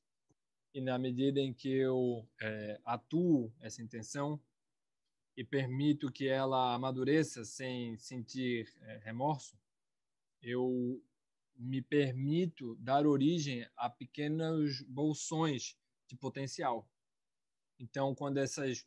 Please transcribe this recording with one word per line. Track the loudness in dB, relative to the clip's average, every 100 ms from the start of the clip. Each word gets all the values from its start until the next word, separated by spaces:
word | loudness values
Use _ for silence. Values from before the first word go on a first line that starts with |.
| _ _ _ _ _ _ _
e | -6
na | -2 0
medida | 0 2 2 2
em | 0
que | -2 0
eu, | 2 4 4 2 0 -6 -8
é, | -6 -4 -6 -8
atuo | -4 -6 0 2 6 4 4 -6
essa | -12 -10
intenção | -10 -10 -8 -4 -2 -4 _ _ _ _ _ _ _ _ _ -14
e |
permito | -4 -2 0 2 4 4 0
que | -2 0
ela | 2 2 4 2
amadureça | 2 -2 0 4 4 4 -2 -12
sem | -8 -6 -4 -6 -8
sentir, | -10 -10 -8 -4 -2 -2 -4 _
é, | -18 -14
remorso, | -10 -2 -2 -2 -6 -20 _ _ _ _ _ _ _ _
eu | -6 -2 0 0 -2 -4 _ _ _ _ _ -12
me | -4 -4
permito | 2 2 2 0 0 2 0 -4 -10 -8
dar | 2 4 6
origem | 6 6 4 0 -4 -6 -6
a | -6
pequenos | -6 -14 -6 -2 0 0 2 2 0
bolsões | -6 -2 0 0 -2 0 2 0 -4 -12 _ _ -18
de | -8
potencial. | -6 -4 -6 -2 0 -2 -6 _ _ _ _ _ _ _ _ -18
Então, | -8 -2 0 0
quando | 0 2
essas, | 0 0 -2 -2